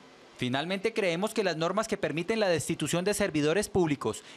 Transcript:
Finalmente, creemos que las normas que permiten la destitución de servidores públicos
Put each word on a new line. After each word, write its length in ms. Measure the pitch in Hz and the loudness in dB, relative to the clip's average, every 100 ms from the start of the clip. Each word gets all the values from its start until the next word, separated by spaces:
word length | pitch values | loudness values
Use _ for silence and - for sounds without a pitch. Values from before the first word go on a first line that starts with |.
| - - - - | -20 -20 -16 -6
Finalmente, 560 | 123 135 165 196 226 | -2 -2 -2 -2 -2
creemos 400 | 220 190 165 214 | 0 0 0 -2
que 120 | - | 0
las 120 | 190 160 | 0 0
normas 300 | 165 190 214 | 0 0 -2
que 100 | 202 | -2
permiten 440 | 156 147 180 226 | -2 -2 -2 2
la 80 | 196 | 2
destitución 560 | 160 - 165 147 170 | 2 0 -2 0 0
de 100 | 185 | 0
servidores 540 | 202 196 156 147 175 208 | 0 0 2 2 2 2
públicos 560 | 196 165 139 113 104 - | 2 2 2 -2 -4 -10